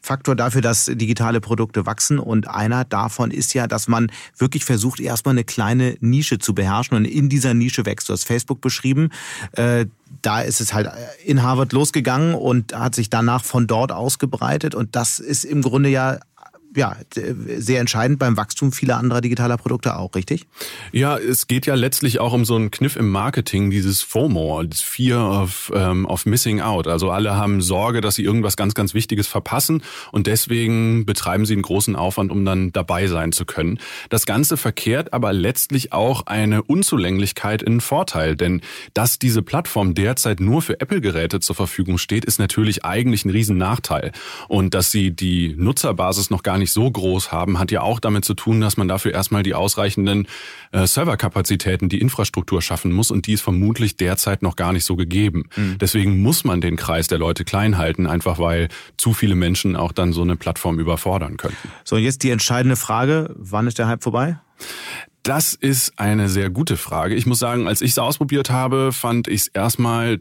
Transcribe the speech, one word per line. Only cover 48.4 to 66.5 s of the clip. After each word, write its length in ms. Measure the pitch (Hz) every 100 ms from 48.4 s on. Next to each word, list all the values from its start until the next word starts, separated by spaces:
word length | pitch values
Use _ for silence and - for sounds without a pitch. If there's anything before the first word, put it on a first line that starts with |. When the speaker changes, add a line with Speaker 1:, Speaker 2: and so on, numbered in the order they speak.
| - 113
Speaker 2:
dass 160 | 107 -
man 100 | 95
dafür 240 | 92 110
erstmal 300 | 90 98 104
die 140 | 98 85
ausreichenden, 720 | 95 - 104 98 98 101 98 - - - -
äh, 140 | 95 92
Serverkapazitäten, 1040 | - 170 120 98 101 87 95 - 92 92
die 100 | 95
Infrastruktur 600 | 131 - 98 - 87 95
schaffen 300 | 82 85 -
muss 180 | 87 -
und 160 | 101 90
die 80 |
ist 80 | 104
vermutlich 560 | - 90 104 113 110 -
derzeit 460 | 90 95 - 98
noch 120 | 95 -
gar 160 | 87
nicht 140 | 92 -
so 100 | 87
gegeben. 500 | 85 90 104 82 - -
Speaker 1:
Mhm. 240 | 101 95
Speaker 2:
Deswegen 420 | 98 110 101 95
muss 220 | 107 165
man 180 | 131 90
den 140 | 87 82
Kreis 320 | - 82 82
der 100 | 85
Leute 280 | 82 80 90
klein 340 | 98 107 95
halten, 260 | 80 80 87
einfach 320 | 85 90 82
weil 300 | 85 85 82 - - -
zu 180 | -
viele 200 | 110 107
Menschen 420 | 90 87 90 98 85
auch 160 | 85
dann 220 | - 90
so 80 | 82
eine 140 | 87 85
Plattform 440 | - 82 92 82
überfordern 580 | 82 82 - 95 73 73
könnten. 320 | - - - -
Speaker 1:
So, 120 | - 110
und 80 |
jetzt 180 | 117 135
die 80 | 127
entscheidende 460 | 117 - 123 127 127
Frage, 580 | - 110 131 156 156 -
wann 300 | 98 104 117
ist 140 | 113
der 80 | 113
Hype 160 | 117
vorbei? 360 | - 117 143 165 _ _ - - - - - _
Speaker 2:
Das 300 | - 139 -
ist 460 | - 139 131 - -
eine 300 | 104 107 101
sehr 200 | 95
gute 280 | 98